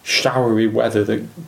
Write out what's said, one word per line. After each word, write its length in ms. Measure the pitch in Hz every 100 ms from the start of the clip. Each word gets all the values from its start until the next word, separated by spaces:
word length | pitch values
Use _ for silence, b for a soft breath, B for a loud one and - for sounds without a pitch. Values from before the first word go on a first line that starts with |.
showery 640 | - - 131 127 120 110 113
weather 360 | 110 117 110
that 240 | 101 - - -